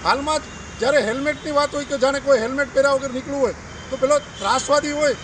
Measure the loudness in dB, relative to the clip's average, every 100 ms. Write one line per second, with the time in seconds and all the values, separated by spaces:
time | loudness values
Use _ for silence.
0 | 2 0 0 -2 -4 -16 -16 -2 2 4
1 | 2 -2 -2 -4 -2 0 0 -2 -4 0
2 | 2 0 4 4 4 -2 0 2 4 2
3 | -2 -6 -4 0 0 -2 -14 -16 -10 -2
4 | 2 2 0 -6 0 0 2 2 2 0
5 | 0 0